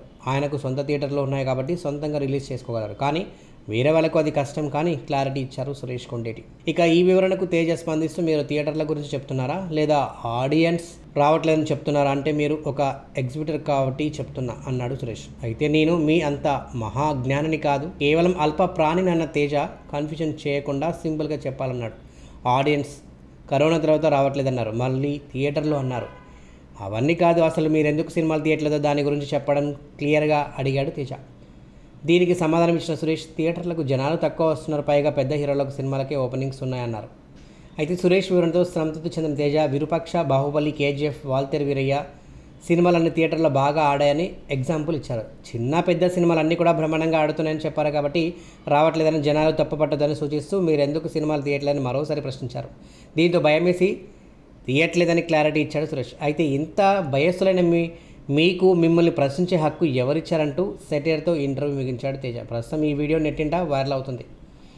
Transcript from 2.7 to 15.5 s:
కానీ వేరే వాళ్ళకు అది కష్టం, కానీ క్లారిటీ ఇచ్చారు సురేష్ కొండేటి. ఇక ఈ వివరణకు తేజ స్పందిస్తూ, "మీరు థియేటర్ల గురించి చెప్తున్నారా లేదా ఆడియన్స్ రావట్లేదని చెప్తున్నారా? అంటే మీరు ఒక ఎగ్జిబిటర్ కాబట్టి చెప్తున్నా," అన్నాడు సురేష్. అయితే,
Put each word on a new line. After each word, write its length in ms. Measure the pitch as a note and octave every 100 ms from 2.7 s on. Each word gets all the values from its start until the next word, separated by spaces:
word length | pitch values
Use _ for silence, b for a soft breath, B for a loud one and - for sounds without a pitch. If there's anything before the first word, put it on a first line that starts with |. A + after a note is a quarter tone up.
| A#2 G#2
కానీ 320 | G2+ C#3 D#3 - B B B -
వేరే 220 | A2 C#3+
వాళ్ళకు 280 | D#3+ D#3+ D#3+
అది 120 | D3+
కష్టం, 380 | D3 C3+ D#3 D3
కానీ 260 | D3 E3+
క్లారిటీ 460 | D3 - C#3 C3+ C3+
ఇచ్చారు 320 | C3 - D3
సురేష్ 340 | C3+ B2+ B2 -
కొండేటి. 380 | A#2 A2+ G#2+ - - -
ఇక 120 | D#3+
ఈ 220 | E3+ E3
వివరణకు 420 | F3+ F#3 F#3+ F#3
తేజ 280 | F3 E3 E3
స్పందిస్తూ, 500 | D#3+ E3+ D#3 D#3+ F3+
"మీరు 200 | E3 D3+
థియేటర్ల 420 | C#3 D3 D3 D3+
గురించి 240 | D3+ D3+ C#3+
చెప్తున్నారా 600 | C#3 - C3 B2+ F3 F#3
లేదా 380 | D3+ D3+ D3 A#2 -
ఆడియన్స్ 600 | A#2+ A#2+ C3+ D#3 E3 E3+ - - - C#3+
రావట్లేదని 480 | C#3+ D#3+ D#3+ D#3
చెప్తున్నారా? 460 | D3 C#3 - C#3+ C#3
అంటే 220 | C#3+ C#3+
మీరు 260 | D3+ D3 D3+ D3+
ఒక 300 | C#3 C#3 C3 - -
ఎగ్జిబిటర్ 440 | B2+ D3+ D#3 D3+
కాబట్టి 460 | D3+ C#3 C3+ C3+ D3+
చెప్తున్నా," 480 | D3 - C#3 B2 A2 C#3
అన్నాడు 280 | B2+ B2
సురేష్. 280 | - A#2+ G#2 - -
అయితే, 260 | A#2+